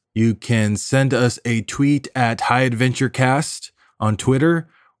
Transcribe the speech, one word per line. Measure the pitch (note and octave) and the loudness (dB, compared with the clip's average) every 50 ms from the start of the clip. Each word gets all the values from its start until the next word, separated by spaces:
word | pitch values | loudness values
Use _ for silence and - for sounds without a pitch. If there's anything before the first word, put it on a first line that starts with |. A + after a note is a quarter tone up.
| _ _ - | _ _ -2
you | A2 A2+ A#2 G#2+ | 0 2 2 2
can | F#2+ - - A#2+ A2 G#2+ G#2 G#2+ | 0 -2 0 0 2 2 2 0
send | G2+ - - - C3+ C3+ C3 B2+ | -2 -2 0 0 0 2 2 2
us | A#2+ B2 A#2+ - - - | 2 2 0 0 -2 -4
a | A#2+ A#2 A2+ | -4 -4 -4
tweet | G2+ - - - C#3+ C#3+ D3 C#3 C3+ - - | -4 -4 -4 0 0 2 2 0 -2 -4 -4
at | C3 B2 A#2 A#2 - | -2 0 0 0 -2
High | - - A#2+ B2+ C3 | -2 0 0 2 2
Adventure | B2+ A#2+ A2 B2+ B2+ A#2+ - C3+ A#2 | 0 0 0 0 0 0 0 -2 -2
Cast | - - C3 C3 C3 D3 D#3+ - - - - - _ _ _ _ _ - | 0 0 0 2 2 0 -2 -4 -8 -12 -14 -18 _ _ _ _ _ -4
on | A2 G#2+ G#2+ - | -2 -2 -2 0
Twitter, | - B2 C3 C3+ D3+ E3+ E3+ E3 D#3+ - _ _ _ _ _ _ | 0 0 0 2 2 2 0 0 -4 -8 _ _ _ _ _ _